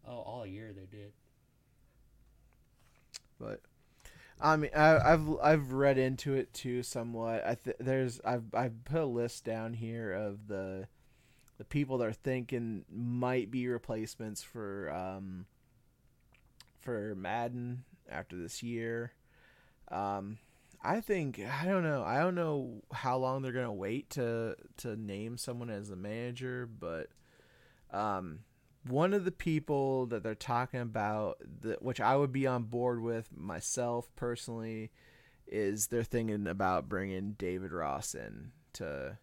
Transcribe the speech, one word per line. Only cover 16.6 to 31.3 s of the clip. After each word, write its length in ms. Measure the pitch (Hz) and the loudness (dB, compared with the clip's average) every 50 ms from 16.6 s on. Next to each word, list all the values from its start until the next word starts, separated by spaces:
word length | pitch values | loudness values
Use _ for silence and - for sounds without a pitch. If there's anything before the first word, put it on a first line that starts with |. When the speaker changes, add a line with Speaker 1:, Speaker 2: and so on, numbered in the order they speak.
| - - _ - - | -20 -20 _ -14 -8
Speaker 2:
for 340 | 131 120 110 101 107 104 | -4 -4 -2 -2 -4 -6
Madden 680 | 95 92 90 101 117 120 120 120 123 120 120 123 127 127 _ - - _ - | -6 -4 -2 -2 0 0 -2 -2 -4 -4 -4 -6 -6 -8 _ -20 -20 _ -10
after 280 | - 73 - - 87 | -8 -8 -8 -8 -8
this 260 | 90 85 85 - - - | -8 -8 -8 -8 -8 -6
year. 500 | 120 120 117 113 117 117 117 117 123 - _ _ _ _ - - - - _ - - _ _ - - | -4 -4 -2 -2 -2 -2 -4 -4 -6 -10 _ _ _ _ -20 -20 -20 -20 _ -20 -20 _ _ -16 -8
Um, 480 | - 92 101 - 101 101 98 101 107 113 - _ _ _ _ _ - - - | -4 -2 0 0 0 -2 -2 -6 -8 -10 -14 _ _ _ _ _ -20 -6 0
I 160 | 110 165 226 | 0 0 0
think, 400 | 220 - 208 185 156 139 120 - | 2 0 0 0 0 -2 -2 -4
I 240 | 101 113 135 139 156 | -6 -4 -4 -2 2
don't 180 | 180 196 190 175 | 2 4 4 4
know. 220 | 160 147 135 107 | 4 2 2 0
I 160 | 80 113 135 | 2 2 4
don't 160 | 160 180 180 | 4 4 2
know 460 | 180 170 160 151 143 131 123 117 107 - - - | 2 0 2 0 0 -2 -4 -8 -12 -12 -10 -10
how 240 | 117 - 131 127 131 | -4 0 2 2 2
long 240 | 131 131 131 135 135 | 2 2 0 0 -2
they're 80 | 131 | -2
gonna 220 | 120 131 127 120 107 | 0 0 0 0 -2
wait 380 | 98 95 98 113 135 147 - | -2 -2 -2 -2 -2 -4 -6
to, 440 | - 147 123 117 117 117 113 113 85 - - - - | -4 -2 0 0 2 0 0 -2 -4 -6 -10 -20 -18
to 180 | - - 123 107 | -10 -8 -6 -6
name 420 | 110 110 101 98 98 107 113 120 | -4 -4 -6 -4 -4 -4 -6 -6
someone 320 | 120 - - 123 120 120 120 | -6 -6 -6 -6 -6 -4 -4
as 200 | 110 101 104 104 | -6 -6 -6 -6
the 80 | 98 | -8
manager, 720 | 90 95 101 107 113 120 123 123 123 127 127 123 123 123 117 | -8 -6 -6 -4 -4 -4 -6 -6 -6 -6 -6 -4 -4 -6 -8
but, 400 | 113 104 87 85 82 80 - - _ - - _ - - - - - - - - - _ - - | -8 -8 -6 -4 -4 -4 -4 -6 _ -20 -20 _ -20 -20 -20 -20 -20 -20 -20 -20 -20 _ -18 -8
um, 540 | - 98 107 107 101 95 92 87 78 82 110 _ _ _ _ _ _ _ _ 120 | -2 0 0 2 0 0 -2 -4 -8 -10 -14 _ _ _ _ _ _ _ _ -2
one 240 | 123 139 160 185 196 | 2 4 4 4 4
of 100 | 208 185 | 4 2
the 80 | 180 180 | 0 -4
people 720 | - - 170 160 156 151 - 151 139 139 135 135 131 127 | -2 0 2 2 2 2 0 0 2 2 2 2 2 0
that 160 | 120 120 110 90 | 0 -2 -2 -2
they're 140 | 113 110 | -2 -4
talking 420 | - - - 123 117 123 127 - 127 | -4 -2 0 0 0 0 0 -2 -4
about, 580 | 123 117 110 110 104 104 107 107 107 95 | -4 -2 -2 0 0 2 2 2 0 0